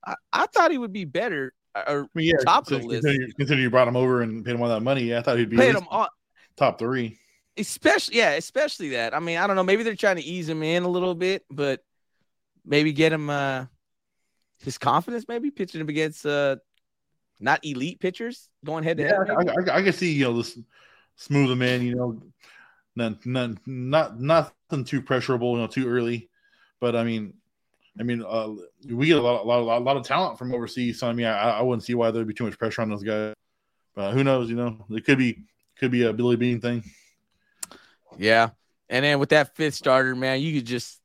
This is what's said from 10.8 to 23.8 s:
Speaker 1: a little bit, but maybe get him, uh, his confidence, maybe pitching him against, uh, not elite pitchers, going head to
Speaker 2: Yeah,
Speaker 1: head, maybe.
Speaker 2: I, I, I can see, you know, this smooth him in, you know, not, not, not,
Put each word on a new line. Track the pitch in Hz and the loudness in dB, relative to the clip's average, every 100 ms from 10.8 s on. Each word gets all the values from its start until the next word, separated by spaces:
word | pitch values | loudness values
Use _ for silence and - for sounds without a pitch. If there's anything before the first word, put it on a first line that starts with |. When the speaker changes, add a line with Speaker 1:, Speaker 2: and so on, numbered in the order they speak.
Speaker 1:
a | 180 | 0
little | 180 185 | -2 -2
bit, | 170 185 190 _ | -2 -2 -4 _
but | 143 143 131 _ _ _ _ _ _ _ _ - | -4 -2 -4 _ _ _ _ _ _ _ _ 0
maybe | 147 156 | 2 2
get | 147 160 | 2 2
him, | 160 147 | 2 -2
uh, | 143 139 131 131 _ _ _ _ _ _ _ _ _ | -2 -2 -4 -8 _ _ _ _ _ _ _ _ _
his | 135 - | -12 -4
confidence, | 131 151 175 240 220 | 0 0 0 -8 -6
maybe | 233 285 | -6 -6
pitching | 285 180 165 | -6 -8 -6
him | 156 | -6
against, | 151 156 156 147 | -4 -4 -4 -4
uh, | 143 143 135 _ _ _ _ _ _ _ _ | 0 0 -2 _ _ _ _ _ _ _ _
not | 107 143 | 0 0
elite | 156 131 143 - | -2 -6 -6 -4
pitchers, | 185 185 233 247 - _ | -6 -4 -10 -10 -20 _
going | 147 160 | -10 -4
head | 160 160 | -2 -2
to | |
Speaker 2:
Yeah, | 143 202 190 | 2 2 2
Speaker 1:
head, | - | 0
maybe. | 175 165 180 | 0 0 2
Speaker 2:
I, | |
I, | 156 | 2
I | |
can | 196 | 2
see, | 165 180 | 2 0
you | 147 | 2
know, | 131 120 | 2 0
this | 113 - 113 _ _ _ _ _ | -4 -10 -20 _ _ _ _ _
smooth | - 143 139 | -2 2 2
him | 127 | 2
in, | 123 127 | 2 0
you | 123 | 0
know, | 123 123 110 - _ - - - _ _ - | -2 -4 -6 -14 _ -20 -20 -20 _ _ -6
not, | 113 107 127 | -6 -4 -4
not, | 127 123 104 - | -4 -4 -6 -10
not, | 131 | -8